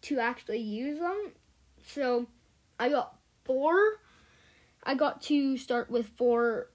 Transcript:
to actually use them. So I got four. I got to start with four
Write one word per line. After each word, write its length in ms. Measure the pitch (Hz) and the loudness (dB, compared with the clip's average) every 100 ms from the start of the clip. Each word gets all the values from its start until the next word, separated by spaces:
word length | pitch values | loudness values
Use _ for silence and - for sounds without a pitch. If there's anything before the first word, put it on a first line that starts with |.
to 180 | - 277 | -2 -2
actually 380 | 233 247 - 220 | 0 -4 -6 -6
use 420 | 220 208 269 294 | -4 -6 -6 -4
them. 320 | 349 403 415 - _ _ _ _ - | -4 -4 -8 -12 _ _ _ _ -16
So 420 | - 262 240 240 _ _ _ _ _ | -4 0 0 -2 _ _ _ _ _
I 100 | 254 | 0
got 260 | 294 - - _ _ - | 0 -2 -12 _ _ -2
four. 540 | 262 294 339 427 427 _ _ _ _ _ _ _ _ | 0 4 4 4 2 _ _ _ _ _ _ _ _
I 120 | - 277 | -4 0
got 260 | 294 - | 0 0
to 320 | - 294 277 262 | 0 2 2 -2
start 320 | - 240 233 | -2 -2 0
with 200 | 233 226 - | -2 -4 0
four 540 | 247 233 233 220 - | 2 4 2 0 -6